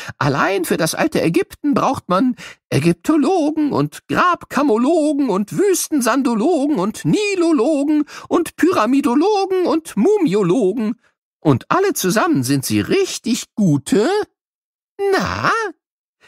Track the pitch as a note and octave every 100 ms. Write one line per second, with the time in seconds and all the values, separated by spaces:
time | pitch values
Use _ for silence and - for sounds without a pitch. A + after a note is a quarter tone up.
0 | - - C#3 C#3 D4+ G4 E4+ F3 E3 -
1 | D#4 - D3+ E3+ G4+ - D4 C4+ - -
2 | - F3+ B3+ A#3+ - - - C3+ D#3 F3
3 | - D#4 C#4 F#4+ D4 D#4 D4+ B2+ D3 -
4 | - - F4 E4+ - - D4 A3 B3+ E4+
5 | D4+ D4 C4+ F#3+ G#3 D3+ G4+ F4+ - D4+
6 | B3 A#3+ C4 A#3 A#3+ F4 C#4+ C#4+ F#3+ -
7 | - F4 G#4 F#4+ E4 D#4+ A3+ D#4 C#4+ D4+
8 | - - - - E4 - D#4 F4+ A3 C4+
9 | C#4 A#3+ F4 G#4+ G4 F#4 E4+ D4 D#4+ -
10 | C4+ G#4+ E4 F#3+ F#3+ G3 G3 A3 G#3+ A#3+
11 | _ _ _ _ - C#3 - E4 G4 D#4+
12 | F#3 G#3 F4+ A3 B2 C#3+ - G#2+ G2+ F#4
13 | F#4+ - - A3 - - G3+ C#3+ - C4+
14 | A#3 G#4 G4+ _ _ _ _ _ _ -
15 | G4+ F#4+ - - - A4 A4 - _ _
16 | _ _